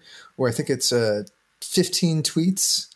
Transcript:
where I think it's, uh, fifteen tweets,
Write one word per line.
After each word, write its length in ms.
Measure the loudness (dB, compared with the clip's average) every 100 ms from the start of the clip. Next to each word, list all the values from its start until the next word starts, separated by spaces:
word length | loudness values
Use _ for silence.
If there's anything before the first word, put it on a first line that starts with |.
| -12 -20 -14 -2
where 120 | 0
I 40 |
think 180 | 0 -2
it's, 200 | -2 0
uh, 340 | 2 2 0 -4 _ _ _
fifteen 600 | -2 0 0 0 0 0
tweets, 640 | -2 0 0 2 0 0 -4